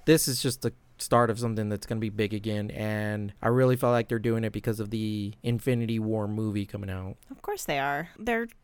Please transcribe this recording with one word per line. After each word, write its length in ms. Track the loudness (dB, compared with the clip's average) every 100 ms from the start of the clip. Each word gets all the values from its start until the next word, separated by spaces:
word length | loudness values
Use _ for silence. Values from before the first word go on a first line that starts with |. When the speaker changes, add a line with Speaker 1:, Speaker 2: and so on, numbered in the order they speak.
Speaker 1:
This 240 | 4 4 4
is 120 | 0
just 200 | -2 -2
the 100 | -4 -6 _ -12
start 320 | 2 4 4
of 80 | 2
something 320 | -2 -2 -2
that's 160 | -4 -4
gonna 120 | -4
be 100 | -2
big 240 | 0 -2
again, 360 | -2 -2 -4 -4
and 600 | -4 -4 -2 -2 -4 -6 -2
I 80 | 2
really 280 | 6 6 6
felt 160 | 4
like 160 | 4 2
they're 80 | 0
doing 260 | 2 2
it 80 | 0
because 280 | -2 -2 -2
of 100 | -2
the 420 | -2 -2 -2 -4 -4
Infinity 560 | -2 0 2 0 2 0
War 300 | 0 0 -2
movie 380 | -2 -2 -2 -4
coming 240 | -6 -8
out. 260 | -8 -8 -12 -16
Speaker 2:
Of 100 | -14
course 240 | -8 -8
they 140 | -4 -2
are. 320 | 0 -2 -6 -8
They're 300 | -2 -2 -4 -10